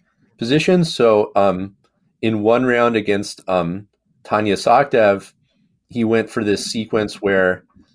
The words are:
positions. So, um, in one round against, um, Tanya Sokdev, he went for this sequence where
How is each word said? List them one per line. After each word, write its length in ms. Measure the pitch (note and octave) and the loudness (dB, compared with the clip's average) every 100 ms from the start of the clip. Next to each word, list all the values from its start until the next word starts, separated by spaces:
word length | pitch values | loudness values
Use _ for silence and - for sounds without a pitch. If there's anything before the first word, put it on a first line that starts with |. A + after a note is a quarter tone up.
| _ _ _ - | _ _ _ -8
positions. 560 | A#2 D3 E3+ F3+ D#3+ | -2 0 2 2 0
So, 380 | - A#2 G#2+ G#2 G2+ | 2 4 4 2 2
um, 380 | G2 F#2 G2 _ _ _ _ - | 0 0 -8 _ _ _ _ -6
in 220 | A2+ A2 | -4 0
one 220 | G#2 A#2+ B2+ | 2 2 2
round 320 | A#2+ A#2+ A2+ | 2 2 0
against, 500 | G2+ G2+ G2+ - - | -2 -4 -4 -12 -4
um, 400 | F#2 E2+ F#2 G#2 _ _ _ | -2 -2 -8 -14 _ _ _
Tanya 320 | - G#2+ G#2+ F#2+ | -6 -2 -2 -2
Sokdev, 800 | - A#2+ C#3+ B2 G#2+ G2 - _ _ _ _ _ _ | 2 2 2 2 2 0 -4 _ _ _ _ _ _
he 120 | A#2+ | -4
went 260 | A2+ A2+ G#2+ | 0 0 -2
for 140 | - | -4
this 220 | G#2 G2 - | -2 -2 -4
sequence 560 | A2+ G#2+ A2+ G#2 - | -8 -4 -4 -4 -4
where 420 | G2 G2 F#2 F2+ _ _ _ | -2 2 0 -2 _ _ _